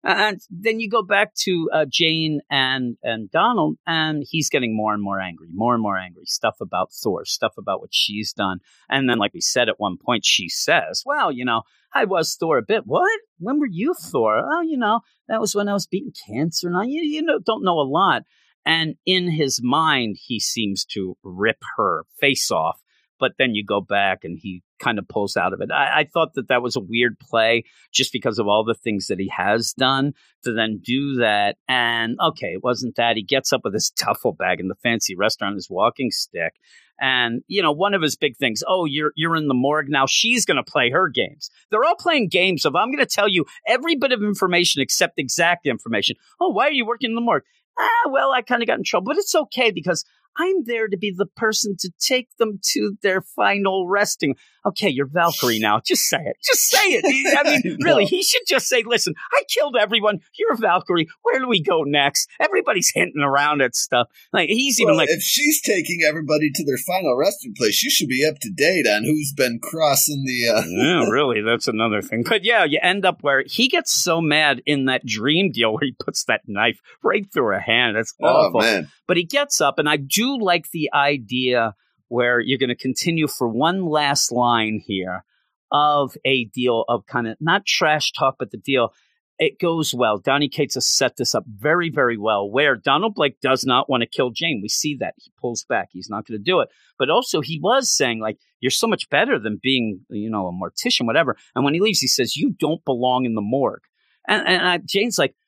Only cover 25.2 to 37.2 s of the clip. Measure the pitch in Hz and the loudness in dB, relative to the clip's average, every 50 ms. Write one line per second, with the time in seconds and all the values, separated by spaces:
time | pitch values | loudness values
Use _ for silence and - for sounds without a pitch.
25.2 | 101 98 - - 87 92 95 - 101 123 151 143 143 139 - 156 156 147 _ 170 | -4 -2 -2 0 0 -2 -2 -4 -6 -2 0 0 0 2 2 0 -2 0 _ -2
26.2 | 160 156 _ 139 120 - 131 123 120 123 - 131 101 92 113 117 123 123 - _ | -2 -2 _ -10 -2 0 0 0 0 -2 -4 -6 -6 -2 0 0 0 0 0 _
27.2 | - _ - 113 110 113 117 117 110 _ _ _ - _ - - 131 - - 120 | -12 _ 0 2 4 4 2 2 -2 _ _ _ -20 _ -2 -2 -2 -2 -4 -4
28.2 | - - 107 104 107 101 104 107 110 113 113 - - 117 107 98 92 - 101 90 | -2 -2 -2 0 0 2 2 2 2 0 -2 -2 -2 -4 -4 -4 -4 -4 -4 -4
29.2 | 98 95 - - 90 98 104 117 113 - - - 131 131 135 135 135 147 143 _ | -4 -6 -4 -2 0 0 0 0 0 -4 -2 0 0 0 2 2 0 -2 -4 _
30.2 | _ _ _ _ - 123 113 113 113 110 110 107 - - 123 135 143 143 135 123 | _ _ _ _ -6 -4 -2 0 -2 -2 -2 -6 -4 -2 -2 -2 -2 -2 0 2
31.2 | 120 110 107 104 104 101 104 _ _ - 131 127 120 117 117 117 113 113 123 - | 2 2 4 2 2 0 -2 _ _ -2 0 2 2 2 0 0 -2 -4 -2 0
32.2 | - 160 156 - - 113 90 95 - 123 123 - 127 120 - - 117 117 113 110 | 0 -2 -2 -2 -8 -6 -6 -2 -2 -2 -2 -2 -4 -6 -2 0 2 2 2 0
33.2 | 98 - 139 131 131 - - 127 - 117 92 107 - - _ - - - 98 - | 0 0 -2 0 0 0 -2 -2 -2 -2 -2 -2 -4 -2 _ -4 -2 -2 -2 0
34.2 | - 123 87 - 92 92 90 85 90 92 85 _ - 123 117 110 - - 95 87 | 0 -2 -2 0 -2 -2 -2 -2 -4 -6 -8 _ -2 -2 0 0 -2 -6 -2 0
35.2 | 101 110 110 - 107 98 104 98 90 - 92 90 104 120 - - 135 117 - - | 0 0 0 -2 -4 -6 -6 -6 -10 -8 -2 0 0 0 0 -2 -4 -4 -4 -6
36.2 | - - - 87 82 80 _ _ _ _ - - _ _ _ - - 135 131 127 | -8 -8 -6 -6 -6 -6 _ _ _ _ -20 -20 _ _ _ -4 -2 0 0 0